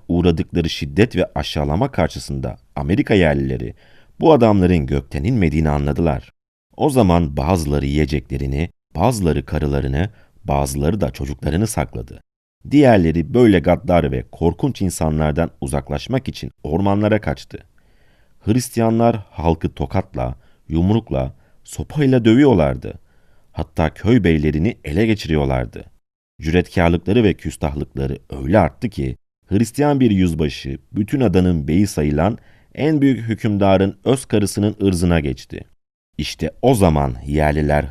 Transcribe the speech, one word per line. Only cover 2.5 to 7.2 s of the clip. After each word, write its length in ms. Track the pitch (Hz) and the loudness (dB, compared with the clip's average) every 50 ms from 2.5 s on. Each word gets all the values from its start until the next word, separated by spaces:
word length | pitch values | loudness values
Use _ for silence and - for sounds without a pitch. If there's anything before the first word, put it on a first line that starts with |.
| - - _ _ _ | -10 -12 _ _ _
Amerika 380 | - 71 71 95 113 - - 120 | -8 -4 0 0 0 0 2 2
yerlileri 600 | 98 85 78 71 69 67 65 64 62 58 55 - - _ _ - - - _ _ - | 4 4 4 2 0 -2 -4 -4 -6 -8 -10 -12 -16 _ _ -20 -20 -20 _ _ 0
bu 120 | - 165 156 | 4 4 6
adamların 540 | 127 117 110 104 98 90 87 90 82 69 | 6 6 4 4 4 4 4 4 2 0
gökten 380 | 64 71 71 - - - 71 71 | 0 -2 -4 -4 -6 -6 -6 -4
inmediğini 440 | 110 135 110 90 78 71 80 78 78 | -2 0 0 0 0 0 0 0 0
anladılar. 640 | 73 73 71 73 71 - 85 80 67 60 - - _ _ _ _ _ _ _ _ _ | 0 0 0 -2 -2 0 0 0 -2 -4 -6 -12 _ _ _ _ _ _ _ _ _
O 140 | - 120 160 | -2 -2 0
zaman 460 | 131 131 107 92 85 87 | 2 4 4 4 4 4